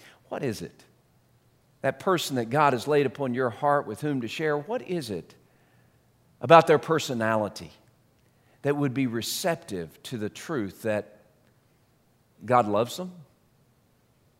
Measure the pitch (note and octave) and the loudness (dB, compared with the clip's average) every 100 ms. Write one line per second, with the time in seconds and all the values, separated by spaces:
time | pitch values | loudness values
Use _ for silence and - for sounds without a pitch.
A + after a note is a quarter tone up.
0 | - - _ - C#3 G#2 E2+ - - _ | -20 -20 _ -6 -6 -6 -10 -16 -20 _
1 | _ _ _ _ _ _ _ _ C3+ - | _ _ _ _ _ _ _ _ -6 -4
2 | - F3 - C3 A2+ C#3 D3 B2 C3+ D3 | 0 0 0 -2 0 2 4 2 2 2
3 | C3+ - C3+ A#2+ B2+ G#2+ D3 C#3+ - G#2+ | 2 -2 -4 -2 -4 -2 0 2 0 -6
4 | D3+ C#3 A2+ - D#3 D3 D3 B3 - F3+ | -4 -4 -4 -4 -2 -2 -4 -8 -6 -6
5 | A#2+ F2+ D#2+ - _ _ _ _ _ _ | -6 -8 -10 -20 _ _ _ _ _ _
6 | _ _ _ - B2+ E3 D#3+ C3+ - D#3+ | _ _ _ -4 8 8 10 4 2 -2
7 | - A#2+ A2 A2 G2+ - E2 - _ _ | -2 -2 0 0 -2 -6 -16 -18 _ _
8 | _ _ _ _ _ _ C#3 D3 C#3+ B2+ | _ _ _ _ _ _ -2 0 0 0
9 | C3 A2+ G#2 - F#3 E3 - F#2 D#2+ - | -2 -2 -4 -4 -2 -4 -6 -8 -8 -12
10 | - A#2+ G#2 - - D#3 G2 - - G#2 | -12 -8 -8 -8 -6 -4 -4 -6 -4 -4
11 | - - _ _ _ _ _ _ _ _ | -4 -14 _ _ _ _ _ _ _ _
12 | _ _ _ _ G2+ B2 G#2 G2+ B2 - | _ _ _ _ 2 2 4 2 0 -6
13 | F#3 F3+ D3 _ _ _ _ _ _ _ | -12 -14 -20 _ _ _ _ _ _ _
14 | _ _ _ | _ _ _